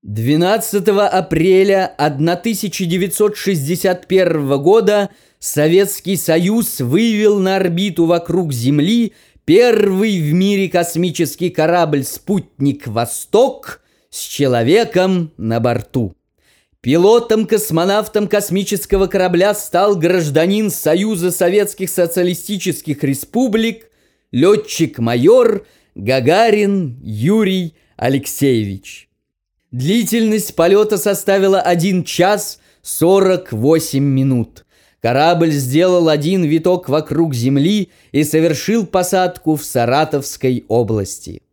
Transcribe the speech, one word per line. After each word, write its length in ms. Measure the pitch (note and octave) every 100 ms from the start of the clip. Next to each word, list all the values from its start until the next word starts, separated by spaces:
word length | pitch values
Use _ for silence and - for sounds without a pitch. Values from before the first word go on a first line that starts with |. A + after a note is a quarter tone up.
Двенадцатого 1040 | - G#2 A#2 D3+ F3+ G#3+ - G3+ F#3 G3+ G3+
апреля 760 | F#3 F#3 D#3 F3 F#3+ G3 F#3+ F#3+
одна 500 | - D3+ C3+ E3 F3
тысяча 500 | A#3 G#3 G3+ - F3+
девятьсот 520 | F3+ F#3 - G#3 G#3
шестьдесят 680 | - F3+ C#3 F3 F#3+ F3+ -
первого 500 | F#3 F3 D#3+ C#3 C#3
года 540 | C#3+ A3 G3+ G#3 G3 _ _ _
Советский 800 | - - D3+ F3+ G3 - F3 F#3+
Союз 640 | - D#3+ F3 A3+ A3+ -
вывел 580 | A#2+ D#3+ A#3 G#3 G#3 G#3
на 200 | F#3+ F#3+
орбиту 500 | F#3 E3+ G3+ E3+ E3
вокруг 440 | E3+ E3+ F3 E3
Земли 640 | B2 B2 D3 D#3+ A#3 A3 _ _ _ -
первый 760 | F3+ B3 A3 G3+ F#3+ A3 F#3+
в 140 | D3
мире 360 | E3+ G3 G3+ F#3+
космический 800 | F3+ E3+ E3 F3+ D#3 D#3+ - F3
корабль 520 | F3 D#3+ F3 D#3+ D3
«Спутник 840 | B2+ - - G3 - - C#3 C#3 A#2+
Восток» 920 | A2 A#2+ - - G#3 C4+ - - - _ _ _
с 100 | -
человеком 1120 | - - C#3 A#2+ A#2 G3+ A#3 F3+ F#3 F#3 D#3+ -
на 220 | A2+ A2+
борту. 560 | A#2+ A#2 - C3 G#2 - _ _ _ _ _ _
Пилотом-космонавтом 1500 | A#2 D#3 F#3+ A#3+ A#3 A3 A3 G#3+ G3+ E3 F#3 G3+ G#3+ G#3+ G#3
космического 760 | G#3 G3+ F#3+ F#3+ G3+ - G3 F#3+
корабля 480 | G3 F#3 F3+ G3
стал 420 | G#3 - F3 G3+ F#3+
гражданин 760 | E3 F3+ D#3 C#3 E3+ G#3 G#3+
Союза 580 | - D#3 E3+ G#3+ G3 F3+
Советских 640 | F3 F3 G3+ G#3 - F#3
Социалистических 1120 | - E3+ F#3+ F3+ F3 - G3+ E3 C#3+ - C#3
Республик, 880 | C#3 C3+ - A#3 C4 G#3+ A3+ A3+ _ _ _ _ _
лётчик-майор 1400 | B2 F3 G#3+ - - E3 - A#2 A#2+ D3 B3+ A#3 G3+ - _ _
Гагарин 1040 | - G2+ C3 B2+ F3+ A#3 G#3 G3+ G3 D#3 B2
Юрий 720 | C3+ G#2 C3+ A3 G3+ F#3+ E3+ _ _ -
Алексеевич. 1120 | A#2+ C#3 C#3 - C#3 A#2+ G2+ F#2+ - - _ _ _ _ _ _ _
Длительность 840 | B2 C3+ A3+ - A#3 A3 G#3+ G#3 -
полёта 420 | E3+ G3 G#3+ G#3
составила 640 | G#3+ G3 - G3 F#3+ F#3+
один 420 | - F3 F#3 F#3
час 560 | - - F3+ G#3 - - _ _
сорок 720 | - - E3 G3 F#3+ F#3 -
восемь 500 | A2 C3 D#3+ D#3 C3+
минут. 640 | C#3+ C3+ C3+ B2 A2 - _ _ _ _
Корабль 500 | A2+ B2+ D#3+ E3 E3
сделал 580 | C#3+ B2+ C#3+ F#3 F3+ D#3+
один 340 | D3+ D3 F#3+
виток 460 | D#3+ D#3+ D3+ F3+ -
вокруг 440 | D3 D#3 D3 E3
Земли 560 | B2 B2 C#3 D#3 G#3+ F#3 _ _
и 140 | C#3 D3+
совершил 600 | D#3+ E3 D#3 - A3+ G3
посадку 720 | F#3+ F3+ F#3+ F3+ F3+ - D#3
в 80 |
Саратовской 1040 | - C3 A#2 C#3 D#3 C#3+ B2+ - C3 B2 -
области. 760 | A#2 A2 G#2+ G2 - - D2+ _